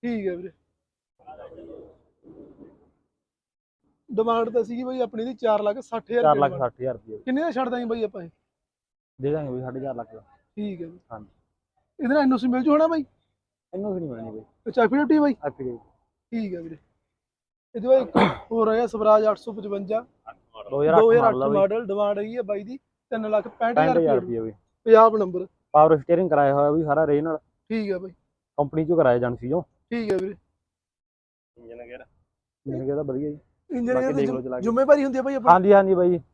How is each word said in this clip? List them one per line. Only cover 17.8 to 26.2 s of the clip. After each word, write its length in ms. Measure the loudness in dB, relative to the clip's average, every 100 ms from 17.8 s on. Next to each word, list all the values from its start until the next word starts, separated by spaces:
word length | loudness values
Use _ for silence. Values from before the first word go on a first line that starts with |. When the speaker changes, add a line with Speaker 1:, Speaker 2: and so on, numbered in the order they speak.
| 2
Speaker 1:
ਬਾਅਦ 140 | 2
ਇੱਕ 160 | 4 2 0 0 -6
ਹੋਰ 160 | 0 2
ਆਇਆ 200 | 2 -2
ਸਵਰਾਜ 400 | 0 4 6 4
ਅੱਠ 80 | -2
ਸੌ 160 | -6
ਪਚਵੰਜਾ, 460 | -12 -8 -8 -4 -6 -6 _ -20 -20 _ -20 -8
Speaker 2:
ਦੋ 120 | -2
ਹਜ਼ਾਰ 120 | 4 6
ਅੱਠ 60 |
Speaker 1:
ਦੋ 100 | 6
ਹਜ਼ਾਰ 160 | 6 4
ਅੱਠ 60 |
Speaker 2:
ਮਾਡਲ 100 | 2
ਆ 40 | 0
ਬਾਈ। 100 | 2
Speaker 1:
ਮਾਡਲ, 280 | 2 0 -4
ਡਿਮਾਂਡ 340 | -2 -2 -2
ਹੈਗੀ 160 | -6 -8
ਆ 60 |
ਬਾਈ 200 | -6 -8
ਦੀ 140 | -8 -16 _ _ _
ਤਿੰਨ 180 | -8 -2
ਲੱਖ 180 | -2 -4
ਪੈਂਹਠ 240 | -6 -2
ਹਜ਼ਾਰ 140 | 0 2
Speaker 2:
ਪੈਂਹਠ 120 | 2
ਹਜ਼ਾਰ 180 | 2 0
Speaker 1:
ਰੁਪਏ। 220 | -2 -6
Speaker 2:
ਰੁਪਏ 20 |
ਬਾਈ। 100 | -8 -12 _ _ 6
Speaker 1:
ਪੰਜਾਬ 320 | 8 8 4
ਨੰਬਰ। 280 | -4 -6 -10 _ _
Speaker 2:
ਪਾਵਰ 260 | 4 6 6
ਸਟੀਅਰਿੰਗ 320 | 2 0